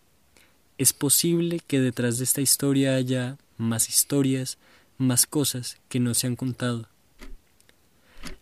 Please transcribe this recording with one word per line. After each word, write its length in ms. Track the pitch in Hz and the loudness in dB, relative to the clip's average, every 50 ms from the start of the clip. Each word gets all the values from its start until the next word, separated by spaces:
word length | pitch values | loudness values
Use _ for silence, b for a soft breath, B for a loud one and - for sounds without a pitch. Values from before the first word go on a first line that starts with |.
| _ _ _ _ _ _ b b b b b b b _ _ - | _ _ _ _ _ _ b b b b b b b _ _ 0
Es 160 | 131 - - | 0 0 2
posible 680 | - 147 139 - - - 170 170 170 170 170 170 165 - | 2 2 2 2 2 4 2 2 2 2 0 -2 -6 -4
que 120 | - 143 135 | -2 0 2
detrás 380 | 131 127 117 - 120 120 113 | 2 2 0 0 0 0 0
de 80 | 123 131 | 0 -2
esta 160 | - - 143 | -2 0 0
historia 540 | 135 - - - 143 139 139 139 135 135 131 | 2 0 0 2 2 2 2 4 4 4 2
haya 420 | 131 127 127 131 127 123 127 139 - _ _ _ - | 2 0 0 -2 -2 -2 -6 -8 -12 _ _ _ -4
más 320 | 113 113 113 110 - - | -2 -2 0 0 -2 0
historias, 680 | - - - - 143 143 135 131 131 131 127 - - b b b b b b b b | 0 0 0 2 0 2 2 2 0 -2 -4 -6 -10 b b b b b b b b
más 300 | - 131 131 123 117 - | 0 2 2 4 2 0
cosas 520 | - - 151 135 - - 123 120 - - - _ _ | 0 0 0 0 0 -2 -4 -8 -10 -12 -14 _ _
que 100 | - 127 | -2 0
no 140 | 120 120 117 | 0 2 0
se 120 | - - | 0 0
han 100 | 127 120 | -2 -2
contado. 520 | - 131 127 120 - 127 123 120 117 113 - _ _ _ _ _ - - - - - _ _ _ _ _ - _ _ _ _ _ B B B B B B B B B | -2 -4 -4 -4 -2 -2 -2 -2 -4 -6 -10 _ _ _ _ _ -20 -16 -14 -14 -16 _ _ _ _ _ -20 _ _ _ _ _ B B B B B B B B B